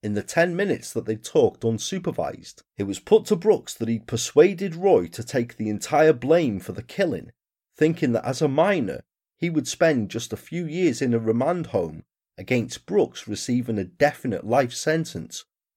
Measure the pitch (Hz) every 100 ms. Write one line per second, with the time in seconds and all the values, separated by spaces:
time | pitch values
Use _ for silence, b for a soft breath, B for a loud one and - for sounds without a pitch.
0 | 107 104 - - 175 175 202 117 - 113
1 | 110 110 - 165 113 - 117 110 - 190
2 | 185 - 80 - - - _ - 101 196
3 | - 220 214 202 202 185 - - 113 117
4 | - 113 - - 180 180 196 165 190 143
5 | 87 - 104 135 120 - 107 104 - -
6 | 156 135 127 165 151 98 - 87 - -
7 | 185 95 - _ _ _ _ _ 156 165
8 | 135 113 - 135 151 139 180 190 104 71
9 | - _ _ _ - 160 127 - 165 139
10 | 104 - - 107 - 165 165 165 180 117
11 | 135 117 110 113 135 180 165 104 82 78
12 | - _ _ - 95 127 110 - - 202
13 | 147 - - 104 - 123 120 107 92 _
14 | 143 - 131 98 104 123 123 - - 160
15 | 160 - - - - _ _